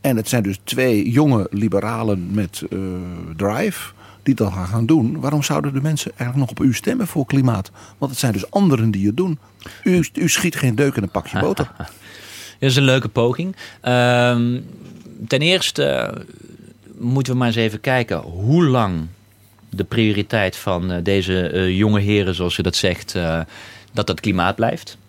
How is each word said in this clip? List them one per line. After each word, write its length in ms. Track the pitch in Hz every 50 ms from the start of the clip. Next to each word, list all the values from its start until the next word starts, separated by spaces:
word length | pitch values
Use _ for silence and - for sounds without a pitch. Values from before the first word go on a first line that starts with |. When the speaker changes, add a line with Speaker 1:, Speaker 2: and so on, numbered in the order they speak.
Speaker 1:
En 140 | - 139 127 110
het 120 | 110 -
zijn 140 | - 123 104
dus 160 | 98 95 - _
twee 460 | - 123 127 127 127 117 104 98 -
jonge 360 | 117 139 156 147 131 110 95 -
liberalen 760 | - 101 107 110 92 98 98 107 117 113 113 110 101 95 87 90
met, 320 | 98 107 101 85 - - - -
eh, 80 | - 95 95 92 92 90 92 90 87 85 87 82 80 80
drive 540 | 101 101 107 127 190 214 180 - - - - - - - - - -
die 120 | - 135
dat 180 | 107 110 101 92
gaan, 140 | 92 90 87
gaan 180 | 104 113 113
doen. 340 | 110 160 160 113 117 - 156
Waarom 240 | 127 139 151 151 139
zouden 300 | - 151 151 147 147 135
de 80 | 135
mensen 300 | 135 156 156 143 - - -
eigenlijk 240 | - 120 123 127 143 135 113
nog 100 | - -
op 60 | -
u 80 | 135 113
stemmen 340 | - - 208 247 262 214 170
voor 180 | - 165 131
klimaat? 460 | - - 139 131 127 113 98 98 - - - - - - _
Want 140 | 143 135
het 80 | 131 -
zijn 120 | - 123 104
dus 180 | 98 185 -
anderen 400 | - 202 202 180 139 117 113 113
die 160 | 104 98 98 104
het 100 | 107 135
doen. 220 | 185 185 160 - - - _ _ - - - - -
U, 220 | - 180 180 156 - _
u 160 | - - 165
schiet 260 | - - - 175 -
geen 200 | - - 131 110
deuk 200 | 110 147 139 131
in 80 | - 101
een 60 | 92
pakje 280 | - 98 - - - -
boter. 320 | - - 196 - 139 - -
Speaker 2:
<laughs> 40 | - - - - - - - - - - - - - - - - _
Dat 100 | - 135
is 60 | 127
een 80 | 139 139
leuke 240 | 131 131 135 120 117
poging. 460 | - 127 117 120 127 - 165 190 185 - - - - -
Ehm, 760 | - 123 123 123 123 123 123 123 123 123 123 120 120 120 120 123 - - - - - - - - - - - - 104 113
ten 120 | - 135
eerste, 420 | 147 170 185 180 - - - - 139
eh, 380 | 143 67 65 58 50 - - - - - - - - - - - - - _ - - - -
moeten 360 | 117 120 131 135 131 127 127
we 60 | 127
maar 80 | 127 120
eens 100 | 113 117
even 240 | 113 110 104 107
kijken 360 | - 139 127 127 120 - 95 80
hoe 460 | - - 80 87 98 117 147 170 175
lang 420 | 147 127 123 113 98 90 82 80 82 95 _ _ _ _ _ _ _ _ _ - - - 95
de 60 | 95
prioriteit 720 | - - 117 113 107 104 101 101 - - 110 101 92 -
van, 360 | - - 104 92 87 87 92
eh, 120 | 90 87 85
deze, 440 | 98 98 98 92 92 92 92 90 82
eh, 280 | 73 92 92 92 92 92
jonge 220 | 104 107 104 104
heren, 360 | 98 101 104 104 98 92 90
zoals 220 | 85 90 87 - -
u 40 | 92
dat 120 | 92 -
zegt, 400 | - - 92 87 - - - -
eh, 240 | 92 87 82 80 82 80 - - - - - - - - - -
dat 140 | - - -
dat 120 | 92 -
klimaat 360 | - 104 92 92 85 92 101
blijft. 420 | - 113 117 - 170 - - - - -